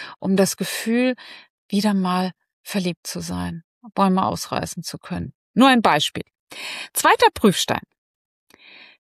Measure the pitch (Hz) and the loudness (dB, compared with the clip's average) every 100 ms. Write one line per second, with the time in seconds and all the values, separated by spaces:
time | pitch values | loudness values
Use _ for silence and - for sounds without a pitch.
0 | - - 185 190 190 - 190 - 226 240 | -16 -8 0 2 2 0 -8 -6 -2 0
1 | 254 247 - - _ _ _ 202 208 196 | 0 -2 -10 -20 _ _ _ 0 2 2
2 | 180 180 185 - _ _ - 208 180 165 | 0 0 -2 -6 _ _ -8 -4 -4 -6
3 | - 175 170 180 180 165 - _ 233 - | -10 -10 -8 -6 -6 -8 -16 _ -10 0
4 | 196 185 110 - - - 165 - - - | 2 2 0 -2 -6 -8 -8 -10 -12 -14
5 | - 85 104 - _ 196 269 247 190 151 | -10 -10 -10 -14 _ 4 6 6 4 2
6 | - - - _ _ - - - - - | 0 -6 -12 _ _ -16 -14 -14 -10 0
7 | 311 440 453 - 208 - - - - _ | 2 4 4 4 2 2 -2 -4 -8 _
8 | _ _ _ _ _ _ _ - - _ | _ _ _ _ _ _ _ -20 -20 _